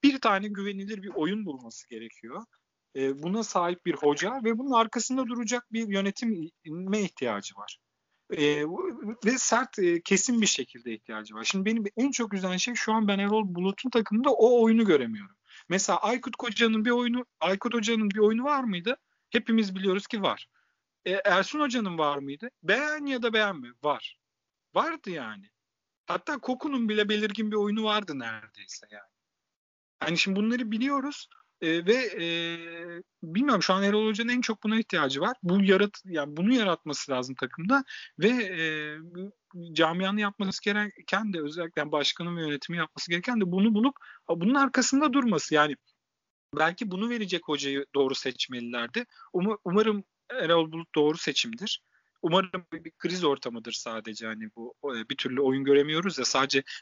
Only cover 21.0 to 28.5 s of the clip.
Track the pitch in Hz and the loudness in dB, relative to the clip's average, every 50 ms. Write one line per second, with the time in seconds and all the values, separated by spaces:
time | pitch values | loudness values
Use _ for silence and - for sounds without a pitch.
21 | - 180 185 196 - 202 180 185 190 - - 302 302 277 233 254 214 190 175 160 | -6 -4 -2 0 2 2 4 2 2 0 -2 -2 -2 0 0 -2 -2 -2 -2 0
22 | 156 147 147 143 139 139 139 143 - 254 - _ - 156 202 247 294 302 302 302 | 0 0 0 -2 -4 -8 -10 -10 -12 -14 -14 _ -2 0 0 2 0 0 -4 -4
23 | 294 277 269 247 226 233 220 220 214 202 190 151 123 120 123 _ - 147 139 113 | -4 -4 -2 -2 -2 0 2 2 2 2 0 -4 -10 -14 -12 _ -2 0 0 -2
24 | - - - _ _ _ _ _ _ _ _ _ _ _ - 180 247 320 330 311 | -4 -10 -16 _ _ _ _ _ _ _ _ _ _ _ -2 0 0 0 -2 -6
25 | - 208 175 156 127 110 107 101 98 - _ _ _ _ _ _ _ _ _ _ | -8 -8 -8 -8 -8 -10 -10 -12 -16 -20 _ _ _ _ _ _ _ _ _ _
26 | _ - 175 180 - - 302 262 - - 254 254 - 311 277 254 233 214 214 208 | _ -6 -6 -4 -4 -4 -6 -4 -4 -4 -4 -4 -4 -2 -2 0 0 0 2 2
27 | 208 208 214 208 214 214 208 226 220 214 208 214 202 208 208 220 220 220 214 214 | 2 2 2 0 0 -2 -2 -2 -2 0 0 0 0 0 0 0 0 0 0 0
28 | 208 180 151 135 120 113 110 110 113 110 | -2 -4 -6 -6 -6 -8 -8 -10 -12 -18